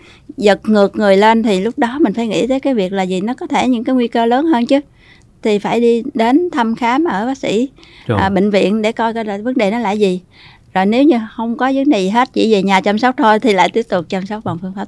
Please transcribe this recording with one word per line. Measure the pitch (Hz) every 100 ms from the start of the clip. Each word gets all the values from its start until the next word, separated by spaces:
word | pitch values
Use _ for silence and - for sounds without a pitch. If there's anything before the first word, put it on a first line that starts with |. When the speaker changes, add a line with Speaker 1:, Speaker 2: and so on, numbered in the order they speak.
| - - - -
Speaker 1:
giật | 202 196 214
ngược | 214 196 220
người | 208 196
lên | 220 226
thì | 220 185
lúc | 208 -
đó | 233 277
mình | 254
phải | - 226
nghĩ | 165 226
tới | 262
cái | 277
việc | 240 185
là | 196
gì? | 185 185
Nó | 214
có | 262 359
thể | 277 247
những | 240
cái | 254
nguy | 262 233
cơ | 240 233
lớn | 247 320
hơn | 240 240
chứ. | 277 - _ - - _ _
Thì | 226 208
phải | 202 233
đi | 233 233 -
đến | - 226 285 359
thăm | 302 226 226
khám | 233 269
ở | 330 190 240
bác | 269
sĩ, | - 208 269 _ - - -
Speaker 2:
Rồi. | 104
Speaker 1:
à, | 196
bệnh | 190 208
viện | 196 185 220
để | 214
coi | 240 233
coi | 226
là | 214 202
vấn | 226 262
đề | 196
nó | 233
là | 208
gì. | 214 202 185 - - - - _
Rồi | 185 196
nếu | 233
như | 294 233 220 -
không | 233 233
có | 254
vấn | 269 277
đề | 208
gì | 185
hết, | 226 262
chỉ | - 214
về | 202
nhà | 190 190
chăm | 202 214
sóc | 247 254
thôi | 220 214
thì | 233
lại | 190 175
tiếp | 226
tục | 226 190 160
chăm | 190 190
sóc | 214
bằng | 202 170
phương | 185
pháp | 190